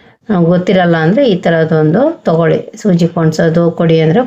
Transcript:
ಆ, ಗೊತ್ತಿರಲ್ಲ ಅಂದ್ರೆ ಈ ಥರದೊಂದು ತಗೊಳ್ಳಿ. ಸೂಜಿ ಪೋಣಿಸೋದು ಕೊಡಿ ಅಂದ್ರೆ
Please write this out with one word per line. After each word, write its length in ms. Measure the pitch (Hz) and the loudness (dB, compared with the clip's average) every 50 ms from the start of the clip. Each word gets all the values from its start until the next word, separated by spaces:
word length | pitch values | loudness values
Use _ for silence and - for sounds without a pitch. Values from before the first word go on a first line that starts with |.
| _ - _ _ _ - | _ -20 _ _ _ -4
ಆ, 100 | 208 175 | -2 0
ಗೊತ್ತಿರಲ್ಲ 560 | 170 160 180 180 180 - 196 190 180 175 165 | 0 0 0 0 0 0 0 0 2 2 0
ಅಂದ್ರೆ 360 | 165 156 160 202 277 285 240 | 0 0 0 0 2 2 0
ಈ 40 | 190 | 0
ಥರದೊಂದು 880 | 175 - 180 170 160 160 160 160 156 156 156 165 214 277 311 330 - - | 0 -2 -2 0 0 0 0 0 0 0 0 0 0 0 -2 -2 -4 -4
ತಗೊಳ್ಳಿ. 480 | - 165 165 170 160 156 156 - - - | -2 0 0 0 0 0 -2 -4 -8 -16
ಸೂಜಿ 320 | - - 214 180 170 170 165 | -6 -2 -2 0 0 0 -2
ಪೋಣಿಸೋದು 640 | - 170 160 156 156 - 170 165 160 170 170 165 | -2 -2 -2 -2 0 0 -2 0 0 0 0 0
ಕೊಡಿ 300 | 165 - 180 165 165 160 | 0 -2 0 0 2 2
ಅಂದ್ರೆ 240 | 160 160 165 226 254 | 2 2 0 0 -2